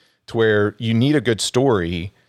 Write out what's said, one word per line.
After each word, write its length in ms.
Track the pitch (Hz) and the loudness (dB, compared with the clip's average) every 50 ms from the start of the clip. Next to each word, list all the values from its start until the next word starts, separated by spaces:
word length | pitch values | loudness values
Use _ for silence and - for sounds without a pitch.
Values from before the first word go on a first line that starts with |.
| _ _ _ _ _ - | _ _ _ _ _ -8
to 80 | - | -2
where 400 | 117 113 110 107 104 104 104 107 - | 0 2 2 2 2 0 -2 -4 -6
you 160 | 117 113 113 | -4 -2 0
need 220 | 113 120 139 151 | 2 2 2 2
a 60 | 147 | 0
good 180 | 107 123 113 95 | 0 0 -2 -2
story, 720 | - - - 123 135 139 117 98 85 85 87 87 82 101 - _ _ | -2 -2 0 0 2 2 2 0 0 -2 -4 -6 -8 -8 -12 _ _